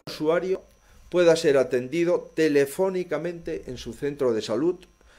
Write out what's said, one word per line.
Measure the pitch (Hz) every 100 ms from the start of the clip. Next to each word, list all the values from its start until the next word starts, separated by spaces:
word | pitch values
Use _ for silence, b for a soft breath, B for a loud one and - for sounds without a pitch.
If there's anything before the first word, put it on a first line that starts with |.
| -
usuario | - 156 170 185 190 - _ b b b
pueda | 175 170 160
ser | 165 139
atendido | 127 127 127 160 170 175 -
telefónicamente | - 156 143 139 - 190 185 180 151 170 170 170 160 -
en | 120
su | 123
centro | 113 147 143 127
de | 110
salud | 107 110 165 180 - _ b